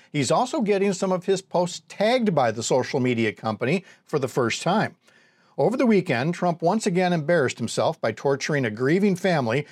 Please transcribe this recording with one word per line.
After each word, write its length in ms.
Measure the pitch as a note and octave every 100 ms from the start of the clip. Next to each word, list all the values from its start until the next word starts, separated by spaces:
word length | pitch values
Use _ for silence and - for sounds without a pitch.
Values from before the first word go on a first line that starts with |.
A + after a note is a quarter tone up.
| -
he's 220 | D3+ B2+
also 300 | D#3+ B3+ E4
getting 320 | G3+ G3+ G3+
some 180 | F3+ G3
of 140 | F#3 F#3
his 160 | F#3+
posts 400 | - E3+ F3 - -
tagged 440 | - G#3 C4 G#3+
by 160 | D3+ B2
the 140 | A2
social 380 | - C#3 A#2+ C#3
media 320 | B2+ A#2 A2
company 500 | - A2 G#2+ A#2 F3+ - - _
for 140 | D3+
the 100 | B2+
first 320 | - A#2 -
time. 340 | E3 G#3 C#3 - _ _ _ _ _ -
Over 180 | D3 C4
the 100 | B3
weekend, 480 | G#3 - A#2+ D3
Trump 280 | F3 F3 E3
once 260 | E3 A3 A3
again 240 | F3+ F3+
embarrassed 460 | E3+ D3 F3 B2+ -
himself 420 | A2+ - A#2+ E3
by 140 | A#2
torturing 500 | G#2 C#3+ C3+ - D3
a 80 | B2
grieving 460 | G#2+ B2+ F3 G3+ F3+
family 500 | F#3+ E3 A#2+ B2+ D3+